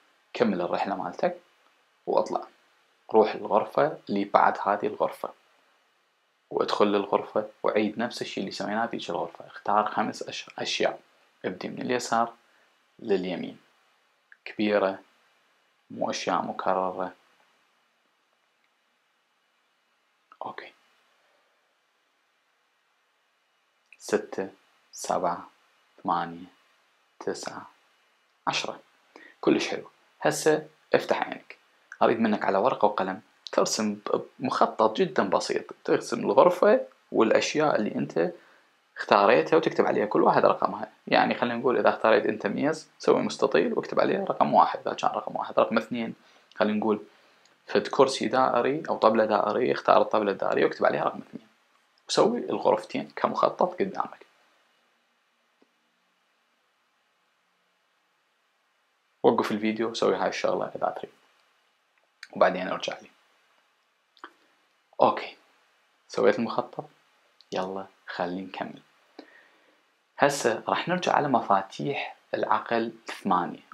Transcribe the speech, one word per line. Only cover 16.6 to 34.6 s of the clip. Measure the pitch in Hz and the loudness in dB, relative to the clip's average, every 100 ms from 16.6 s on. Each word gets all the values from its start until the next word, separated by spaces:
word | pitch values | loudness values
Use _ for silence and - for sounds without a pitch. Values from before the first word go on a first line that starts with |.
| 95 92 92 92 90 - _ _ _ _ _ _ _ _ _ _ _ _ _ _ _ _ _ _ _ _ _ _ _ _ _ _ _ _ _ _ _ - - | -2 0 -2 -4 -8 -12 _ _ _ _ _ _ _ _ _ _ _ _ _ _ _ _ _ _ _ _ _ _ _ _ _ _ _ _ _ _ _ -16 -14
أوكي. | - - _ _ _ _ _ _ _ _ _ _ _ _ _ _ _ _ _ _ _ _ _ _ _ _ _ _ _ _ _ _ _ _ - | -14 -18 _ _ _ _ _ _ _ _ _ _ _ _ _ _ _ _ _ _ _ _ _ _ _ _ _ _ _ _ _ _ _ _ -18
ستة، | - 104 - - 98 - _ _ _ | -4 -2 -2 -10 -10 -12 _ _ _
سبعة، | - - 90 87 87 - _ _ _ _ _ | -10 -4 -2 -2 -4 -10 _ _ _ _ _
ثمانية، | 98 87 85 85 90 _ _ _ _ _ _ - | -2 -2 -2 -10 -18 _ _ _ _ _ _ -12
تسعة، | - - - - - _ _ _ _ _ _ _ - | -8 -8 -10 -14 -18 _ _ _ _ _ _ _ -4
عشرة. | - - - _ _ _ - - _ | -4 -4 -10 _ _ _ -20 -20 _
كلش | - - - | 2 2 0
حلو. | - - _ _ - | -6 -10 _ _ -4
هسه | 156 151 156 156 - _ _ | -2 0 2 2 -2 _ _
افتح | 127 - - | 0 2 -2
عينك. | - - - - _ _ - - | -4 -8 -16 -20 _ _ -12 0
أريد | 117 117 | 2 4
منك | 110 104 | 2 2
على | 98 98 | 2 2
ورقة | 120 - 101 | 2 2 2
وقلم | 101 95 95 - _ - | 2 -4 -6 -12 _ -4
ترسم | - 98 - 107 | 0 0 0 -2
ب-، | 104 - - - - | -4 -2 -2 -4 -8
مخطط | 131 - | -2 2